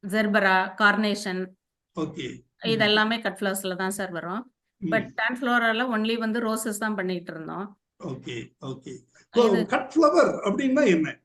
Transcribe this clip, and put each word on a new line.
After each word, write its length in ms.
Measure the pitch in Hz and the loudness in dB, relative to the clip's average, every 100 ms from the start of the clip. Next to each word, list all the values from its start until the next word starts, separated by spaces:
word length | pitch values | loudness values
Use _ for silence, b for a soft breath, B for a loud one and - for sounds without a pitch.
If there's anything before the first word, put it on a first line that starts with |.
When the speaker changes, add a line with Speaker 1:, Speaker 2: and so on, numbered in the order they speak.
| 202 | -2
Speaker 1:
ஜெர்பரா, 680 | 214 214 208 196 190 190 - | 0 2 2 4 2 0 2
கார்னேஷன் 680 | 208 202 214 202 202 185 185 _ _ _ _ - | 4 4 0 -2 -4 -6 -6 _ _ _ _ -8
Speaker 2:
ஓகே. 400 | 156 160 127 120 _ _ | -8 -6 -10 -10 _ _
Speaker 1:
இது 200 | 226 226 | -2 2
Speaker 2:
ம். 40 | 214 | 2
Speaker 1:
எல்லாமே 320 | 214 214 226 | 4 2 0
கட் 180 | 220 185 | -4 -4
ஃப்ளவர்ஸ்ல 360 | 202 196 190 185 | -4 -2 -6 -4
தான் 140 | 190 | -4
சார் 200 | 196 190 | -4 -6
வரும். 420 | 170 165 202 254 _ _ _ | -6 -8 -8 -10 _ _ _
Speaker 2:
ம். 160 | 165 | -2
Speaker 1:
But 180 | 220 - | -2 -2
டான் 240 | - 220 247 | -4 -4 -2
ஃப்ளோரால 560 | 254 240 233 220 254 214 | 0 2 2 0 0 0
only 220 | 220 233 | 0 -2
வந்து 220 | 220 220 | -2 -2
ரோசஸ் 380 | 220 220 233 208 | -2 -2 -4 -4
தான் 160 | 220 | -4
பண்ணிட்டு 380 | 208 185 180 175 | -2 -4 -4 -8
இருந்தோம். 480 | 160 160 165 202 - _ _ | -12 -10 -10 -10 -14 _ _
Speaker 2:
ஓகே, 480 | 190 127 139 120 107 _ | -10 -10 -10 -10 -10 _
ஓகே. 360 | 139 127 - - _ b b | -12 -12 -12 -16 _ b b
So, 200 | 233 233 | 4 6
Speaker 1:
இது 140 | 226 220 | 4 2
Speaker 2:
கட் 260 | 285 - | -2 0
ஃப்ளவர் 440 | 311 302 320 226 - | 4 6 6 4 2
அப்படின்னா 420 | 202 196 269 269 269 | -2 0 2 4 4
என்ன? 340 | 170 156 - | 4 2 -6